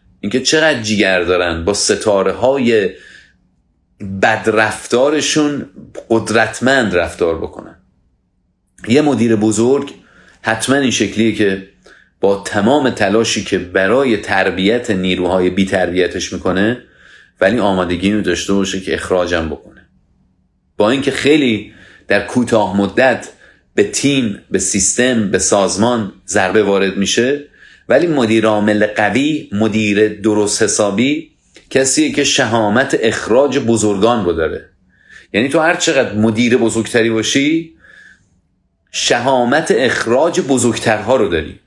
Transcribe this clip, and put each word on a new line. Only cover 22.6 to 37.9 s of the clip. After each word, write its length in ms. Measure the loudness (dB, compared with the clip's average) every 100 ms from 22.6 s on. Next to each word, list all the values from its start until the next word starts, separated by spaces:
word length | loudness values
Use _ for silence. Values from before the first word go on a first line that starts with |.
| 2 0
مدت 520 | 0 2 2 0 -6 -20 -20 _ _ -2
به 80 |
تیم، 560 | -2 0 0 0 -2 -6 -6
به 80 | -4
سیستم، 720 | -2 -2 -2 0 0 0 0
به 80 | -2
سازمان 720 | 0 2 2 0 0 0 -4 -12 -6
ضربه 360 | -2 0 2
وارد 340 | 2 2 0 -2
می‌شه، 460 | -2 0 0 -2 -8 _ -20 -20 0
ولی 180 | 2 2
مدیر 380 | 0 2 2 2
عامل 400 | 2 2 2 0
قوی، 640 | 0 0 0 -2 -2 -6
مدیر 720 | -2 0 0 0 2 0 0
درست 400 | 0 0 0 0
حسابی، 680 | 0 0 0 0 0 -2 -8 _ _ -20 _
کسیه 420 | 0 0 0 0
که 120 | 0
شهامت 760 | 0 0 0 0 2 2 0 0
اخراج 580 | 0 -2 0 2 2 0
بزرگان 680 | 0 0 0 2 2 2 0
رو 80 |
داره. 360 | -2 -4 -6 -12 _ _ _ _ -20 -6
یعنی 160 | -2 0
تو 100 | 2
هر 160 | 2 0
چقدر 380 | 0 0 0
مدیر 440 | 0 0 2 2 2
بزرگتری 520 | 2 0 -2 0 0
باشی، 640 | 0 -2 0 0 -2 -4 -14 -20